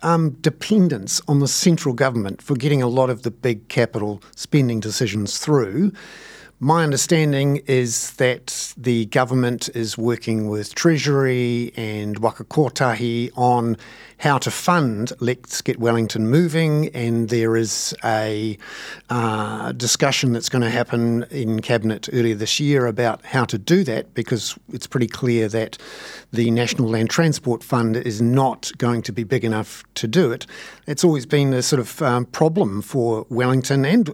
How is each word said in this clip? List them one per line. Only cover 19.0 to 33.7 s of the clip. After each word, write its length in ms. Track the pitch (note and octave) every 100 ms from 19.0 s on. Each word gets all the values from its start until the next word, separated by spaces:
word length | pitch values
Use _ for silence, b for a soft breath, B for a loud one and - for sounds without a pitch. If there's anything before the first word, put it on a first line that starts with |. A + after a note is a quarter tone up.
| -
uh, 640 | A#2+ A2+ G#2+ G#2+ G#2+ A#2+
discussion 600 | B2+ A#2+ - C#3 - C3
that's 160 | A#2 -
gonna 200 | C3 A2+
happen 540 | A#2+ A#2+ A#2+ A#2 A#2 A#2+
in 300 | C#3 A2 A2
Cabinet 480 | - A#2 A2 G#2+ -
earlier 240 | B2+ A#2 G#2
this 240 | G#2+ -
year 260 | C#3+ C#3 A#2+
about 380 | G#2+ A#2 G#2
how 220 | - C3 A2+
to 120 | G#2+
do 280 | G2 F3+ D3
that, 280 | A2+ -
because 460 | - A2+ A2+ - - -
it's 140 | B2 -
pretty 200 | C3 A#2
clear 400 | - B2+ A#2 G#2+
that 300 | A2+ A2 - B B B B B
the 180 | A#2+ A#2
National 380 | A#2 A#2+ - A2+
Land 200 | A2+ A2+
Transport 540 | - E3 C#3 B2+ A2+
Fund 320 | - B2 A2+ A#2
is 260 | B2 G#2+
not 520 | A#2 C3 C3+ G#2+ - -
going 260 | A#2+ A#2
to 100 | A2+
be 100 | A2+
big 220 | G#2+ B2+ A2+
enough 400 | A2 A2 - -
to 120 | - A2
do 280 | C3+ C#3
it. 120 | B2 - B B B -
It's 200 | C#3+ F3
always 200 | D3 A#2
been 280 | D3 C#3
a 80 | B2+
sort 180 | A#2+ C#3
of, 220 | A2+ -
um, 240 | C#3 B2 B2
problem 560 | - D#3+ E3+ G#2+ G2+
for 440 | - C3+ A#2 A2 -
Wellington 560 | A#2+ B2+ C3 B2+